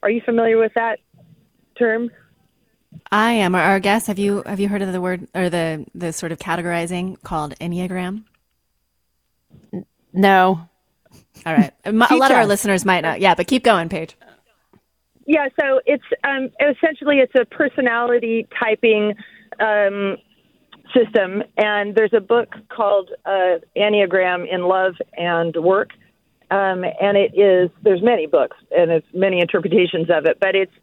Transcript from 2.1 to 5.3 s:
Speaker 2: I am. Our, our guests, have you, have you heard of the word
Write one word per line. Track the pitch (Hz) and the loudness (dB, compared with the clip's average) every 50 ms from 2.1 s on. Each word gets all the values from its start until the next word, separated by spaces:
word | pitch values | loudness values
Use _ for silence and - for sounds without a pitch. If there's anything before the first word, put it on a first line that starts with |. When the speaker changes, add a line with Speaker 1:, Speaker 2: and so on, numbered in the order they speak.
| - _ _ _ _ _ _ _ _ _ _ _ _ _ _ _ - - _ - | -10 _ _ _ _ _ _ _ _ _ _ _ _ _ _ _ -20 -20 _ -4
Speaker 2:
I | - 208 214 233 233 | 0 0 2 2 2
am. | 226 196 180 185 | 2 0 2 2
Our, | 185 160 | 2 2
our | 180 196 196 | 2 2 2
guests, | 185 202 202 226 - - | 2 0 0 0 -2 -4
have | 208 185 | -4 -2
you, | 202 202 202 202 - | -2 -2 -2 -2 -4
have | - 208 190 | -6 -6 -4
you | 202 202 | -4 -2
heard | 202 202 196 | -2 -4 -4
of | 190 180 | -4 -4
the | 185 | -4
word | 180 180 180 180 185 - | -4 -4 -6 -6 -8 -10